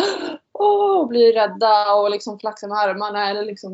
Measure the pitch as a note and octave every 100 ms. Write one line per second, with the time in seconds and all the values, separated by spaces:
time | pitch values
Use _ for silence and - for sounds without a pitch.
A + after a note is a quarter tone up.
0 | G4+ F#4+ - D4+ _ - G#4 G4+ G4+ F#4+
1 | B3+ A#3+ A3+ A3 G#3 G3 A3 G#3+ G#3 G#3
2 | G#3 G3+ A3 G#3 A3 G#3+ G3+ G#3 G3+ F#3+
3 | G#3 G3+ G3+ G#3 G#3+ G3+ F#3+